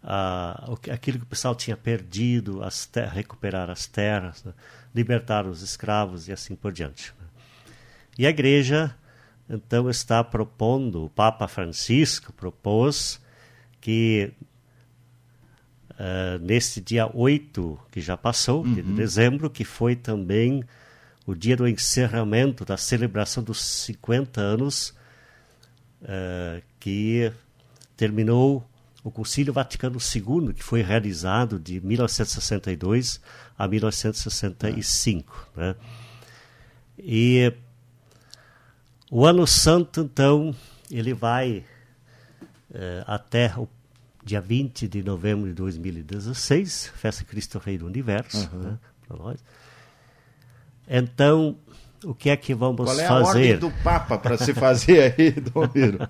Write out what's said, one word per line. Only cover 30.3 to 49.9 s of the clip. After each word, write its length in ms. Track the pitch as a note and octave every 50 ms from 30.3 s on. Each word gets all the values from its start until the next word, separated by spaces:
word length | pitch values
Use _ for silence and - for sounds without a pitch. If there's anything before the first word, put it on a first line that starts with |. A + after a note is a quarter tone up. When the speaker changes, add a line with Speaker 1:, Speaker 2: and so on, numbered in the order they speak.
| C3+ F3 E3 A#2 G#2+
Speaker 1:
que 100 | - -
foi 180 | - A#2 A#2
realizado 760 | A2 F2+ G2+ A2+ G#2+ G#2 F#2 D#2 E2 F#2 F#2+ A2+ B2 A2+ G#2 F2+
de 220 | D#2 E2 F2+ F#2
mil 200 | F2 F#2+ A2 A#2+
novecentos 340 | B2 A2+ - - A2+ - -
e 20 |
sessenta 360 | - - - A2 G2 - F#2+
e 40 | F2+
dois 460 | D#2 - F#2 G#2+ B2 B2+ B2 - - - - - - - - _ _
a 100 | G2+ G2
mil 120 | G2 A2
novecentos 380 | G#2 A2 G#2 - - A2 G#2+ -
e 40 | -
sessenta 460 | G#2+ - - - G2+ F2+ - - G#2+
e 140 | A2+ - G2+
cinco, 640 | - - - - A#2+ G#2 E2 - _ - - - _ _
né? 200 | - E2 F#2 F#2 - - - - - - - - - - - - - - _ _ _ - - _ _ _ _ _ -
E 540 | G3+ F3+ A#2 A2 A#2 A#2+ B2 B2+ B2 A#2+ A#2+ - - - _ _ _ _ _ _ _ _ _ _ _ _ - _ _ _ _ _ _ _ _ _ _ _ _ _ _ _
o 160 | - A#2 C3
Ano 220 | D#3+ F3 F3+ E3+ -
Santo, 540 | - - - D#3 D#3+ F3 F3 - - E3
então, 520 | D#3+ C#3 - - C#3 C#3 D3 D3 D3+ D#3+ C#3 - - - - - _ -
ele 220 | D3 A#2+ A2+ A#2+ C3
vai, 500 | G2 A2+ A#2 A#2+ B2 C3 B2+ A2+ F#2+ - - - - _ _ _ _ _ _ _ _ _ _ _ _ - - _ _ _ _ -
eh, 300 | - F#2 F2+ F2+ E2+ - -
até 460 | G#2 G#2 - _ - A#2+ A#2+ A2+ E2+ A#2+
o 100 | A#2+ - - _ _ _ _ _ _ _ _ _ -
dia 180 | G#2 G#2 G#2
vinte 440 | F#2 G2 A#2 B2+ C#3 C3 - - -
de 160 | G2+ F2 G2+
novembro 460 | F#2+ G2 G2 F2 E2+ G#2 G#2+ G#2 G#2 F#2+
de 60 | F2
dois 240 | E2 F#2+ F#2+ F2 D#2+
mil 160 | E2 F#2+ F2 E2
e 60 | D#2+
dezesseis, 880 | D2 F#2+ G#2 G2 A2+ C3 B2+ - - C#3 D#3+ G3+ F3+ - - - - -
festa 300 | - - A2 G#2 - -
Cristo 340 | - - G#2 - - - G#2+
Rei 200 | - G2+ G2 F2+
do 80 | E2
Universo, 640 | E2+ F#2 C3 C3+ A#2 G2+ G#2 G#2 - - G#2+ G2+ - F2+
Speaker 2:
Uhum. 60 | F2+
Speaker 1:
né, 180 | F#2 F#2 G#2+ A2+ _ _ _ _ _ -
pra 100 | - D#2+
nós. 260 | E2 G#2+ B2+ - _ _ - - - - - - - -